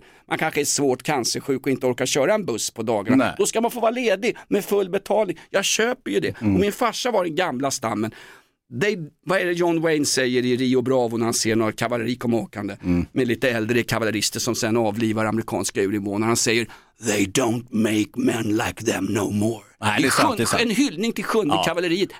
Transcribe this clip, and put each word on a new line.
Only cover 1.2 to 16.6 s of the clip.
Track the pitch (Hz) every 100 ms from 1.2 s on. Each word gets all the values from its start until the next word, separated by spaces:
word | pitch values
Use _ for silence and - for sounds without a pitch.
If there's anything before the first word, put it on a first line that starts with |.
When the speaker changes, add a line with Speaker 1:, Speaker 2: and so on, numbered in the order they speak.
| 113 123 - 131 143
Speaker 1:
och |
inte | 127 127
orkar | 123 123
köra | 147 147
en | 214 151
buss | 107 -
på | -
dagarna. | 113 107 101 131 110
Speaker 2:
Nej. | -
Speaker 1:
Då | 208
ska | -
man | 233
få | 240
vara | 220
ledig | 240 233 190 220 - -
med | 202 -
full | 202 190
betalning. | 196 - - 165 160 -
Jag | 196 185
köper | - 226 247 -
ju | 196
det. | 101 -
Speaker 2:
Mm. | 104 135
Speaker 1:
Och |
min | 202
farsa | - 233 - 247
var | 214
den | 180 147
gamla | 175 123 139
stammen. | - 113 104 110 - - - _ _ _ 120
They, | 208 208 147 - 160
vad | 190
är | 180
det |
John | 175 175 165
Wayne | 165 156 139
säger | 135 127 123 123
i | 123
Rio | 127 127
Bravo | 120 131 117 117
när | 117
han |
ser | 117 110 110
några | 110
kavalleri | - 117 120 113 123
komma | 120 113
åkande | 95 101 101 95
Speaker 2:
Mm. | 92 87 87
Speaker 1:
med | 135 117
lite | 110 131
äldre | 117 110 120
kavallerister | - 110 113 104 - 113
som | 120 110
sen | 110 117
avlivar | 110 104 110 107 110
amerikanska | 110 - 98 101 120
urinvånare? | 98 104 101 101 113
Han | 117
säger, | 120 113